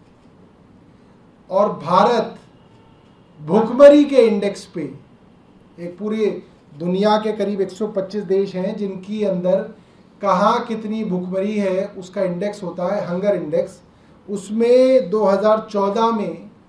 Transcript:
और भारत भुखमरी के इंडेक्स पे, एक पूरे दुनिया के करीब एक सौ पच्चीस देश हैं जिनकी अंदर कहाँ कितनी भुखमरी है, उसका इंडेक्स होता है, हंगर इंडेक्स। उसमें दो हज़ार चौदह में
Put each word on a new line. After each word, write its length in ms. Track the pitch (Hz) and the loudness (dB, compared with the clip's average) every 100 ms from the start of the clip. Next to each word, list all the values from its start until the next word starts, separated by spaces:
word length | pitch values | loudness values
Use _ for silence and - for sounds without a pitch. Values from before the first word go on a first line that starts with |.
| _ _ _ _ - _ _ _ - _ _ _ _ _ _ | _ _ _ _ -20 _ _ _ -20 _ _ _ _ _ _
और 220 | 190 208 | 0 0
भारत 680 | 151 147 185 226 233 - - - _ _ _ _ _ _ _ _ - | -2 0 2 2 2 -4 -10 -20 _ _ _ _ _ _ _ _ -18
भुखमरी 640 | 151 202 226 247 285 294 | -2 0 0 8 10 10
के 120 | 277 269 | 6 4
इंडेक्स 480 | 226 202 202 196 | 4 2 -2 -6
पे, 300 | - 175 139 139 - _ _ _ _ _ - - | -12 -10 -10 -12 -20 _ _ _ _ _ -20 -16
एक 180 | 175 180 | -14 -10
पूरे 440 | 208 220 202 - - _ _ 143 | -6 -2 -2 -4 -12 _ _ -8
दुनिया 380 | 175 185 208 214 | -4 0 2 2
के 140 | 214 | 0
करीब 280 | 202 202 202 | -4 -4 -4
एक 100 | 185 | -6
सौ 160 | - 214 | -4 -6
पच्चीस 360 | 196 185 208 | -6 -6 -8
देश 300 | 175 190 190 | -2 -2 -2
हैं 220 | 180 190 214 | -4 -6 -6
जिनकी 480 | 196 190 202 214 | -8 -8 -10 -6
अंदर 380 | 202 180 180 196 220 - _ _ _ _ | -4 -2 0 -2 -2 -14 _ _ _ _
कहाँ 440 | 202 185 202 233 233 | -2 2 2 0 -2
कितनी 380 | 214 214 220 | -8 -6 -6
भुखमरी 540 | 190 180 180 190 202 208 | -4 -4 -4 -4 -2 -2
है, 280 | 196 185 196 | -2 -2 -4
उसका 360 | 196 180 208 | -10 -12 -6
इंडेक्स 400 | 185 175 202 - | -4 -4 -6 -6
होता 320 | 175 175 170 | -10 -6 -4
है, 120 | - 165 | -4 -4
हंगर 280 | 180 202 185 | -4 -2 -2
इंडेक्स। 440 | 151 170 180 - _ _ _ - - | -2 -4 -4 -10 _ _ _ -20 -12
उसमें 800 | 202 196 220 233 254 262 262 175 | -10 -6 -2 4 6 6 4 2
दो 140 | 214 | 0
हज़ार 420 | 196 196 214 214 214 | 2 2 2 0 0
चौदह 400 | 202 196 220 226 | -4 -2 0 0
में 400 | 220 180 160 - - | 0 -4 -8 -16 -20